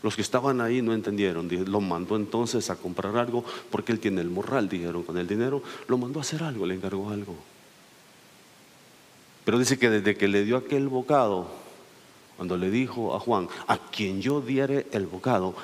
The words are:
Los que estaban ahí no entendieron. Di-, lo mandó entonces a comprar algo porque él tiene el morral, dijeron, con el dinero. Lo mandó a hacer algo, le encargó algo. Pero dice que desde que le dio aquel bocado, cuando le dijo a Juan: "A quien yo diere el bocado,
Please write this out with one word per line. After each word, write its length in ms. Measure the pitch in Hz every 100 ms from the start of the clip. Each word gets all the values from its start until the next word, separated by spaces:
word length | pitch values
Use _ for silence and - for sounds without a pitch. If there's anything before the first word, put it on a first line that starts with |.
Los 120 | 110 107
que 60 |
estaban 400 | 101 127 135 127
ahí 200 | 117 123
no 120 | 113
entendieron. 540 | 113 104 101 98 85 87
Di-, 180 | 90 95
lo 160 | 104
mandó 340 | 98 85 92 107
entonces 540 | 104 110 117 117 98
a 60 | 90
comprar 420 | 92 87 98 113
algo 260 | 117 120 120 - -
porque 200 | - -
él 80 | 110
tiene 220 | 107 95
el 80 | 87
morral, 400 | 90 - 131 98
dijeron, 340 | 92 85 85
con 140 | 87 85
el 100 | 87
dinero. 360 | 104 123 139 - - -
Lo 100 | 127
mandó 220 | 123 147
a 20 |
hacer 220 | 143 156
algo, 220 | 160 120 90
le 100 | 92
encargó 340 | 95 98 104
algo. 260 | 104 98 82 - - - - - - - - - - - - - - - - - - - -
Pero 160 | - 117
dice 200 | 127 131
que 100 | 120
desde 260 | 107 98 101
que 120 | 101
le 160 | 101
dio 140 | 104 123
aquel 300 | 127 143 135
bocado, 600 | 127 127 147 113 95 85 - - - - - - - - -
cuando 220 | 90 90
le 120 | 92
dijo 460 | 113 127 110 107 82
a 40 |
Juan: 280 | 117 107 85 - -
"A 100 | 98
quien 440 | - - 101 95
yo 200 | 117 147
diere 460 | 123 135 135 139 -
el 160 | 110 92
bocado, 480 | 87 131 113 92 -